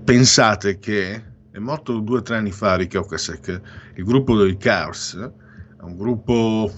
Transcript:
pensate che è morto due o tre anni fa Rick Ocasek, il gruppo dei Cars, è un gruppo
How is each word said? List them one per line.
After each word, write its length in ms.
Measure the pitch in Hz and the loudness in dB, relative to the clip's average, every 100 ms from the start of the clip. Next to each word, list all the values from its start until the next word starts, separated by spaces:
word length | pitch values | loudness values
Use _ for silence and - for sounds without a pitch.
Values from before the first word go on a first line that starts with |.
pensate 720 | - 123 131 - 113 101 101 95 | 6 6 6 6 4 4 -2 -4
che 460 | 110 104 92 110 107 - _ | -4 -2 -2 -8 -14 -20 _
è 80 | 101 | -12
morto 400 | 117 151 - 113 | -8 -8 -6 -6
due 200 | 107 123 | -2 -2
o 40 | |
tre 140 | 107 117 | -2 -4
anni 160 | 104 | -4
fa 240 | 92 107 92 | -2 0 0
Rick 180 | 90 | 0
Ocasek, 680 | 98 - 78 - 80 - 90 - - - - | -4 -4 -8 -8 -8 -8 -10 -12 -20 -18 -8
il 80 | |
gruppo 360 | 92 131 131 110 | 0 2 4 4
dei 160 | 95 95 | 4 2
Cars, 600 | 117 98 78 - - 87 | 0 0 -2 -8 -12 -12
è 680 | 123 - - - - - | -14 -16 -20 -20 -20 -18
un 140 | 87 87 | -16 -8
gruppo 760 | 110 113 - 117 113 110 107 | -4 -4 0 2 2 0 -2